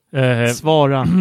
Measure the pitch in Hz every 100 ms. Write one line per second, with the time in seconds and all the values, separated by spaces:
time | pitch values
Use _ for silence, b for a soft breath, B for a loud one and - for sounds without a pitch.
0 | _ 139 127 117 120 120 151 156 139 135
1 | 160 180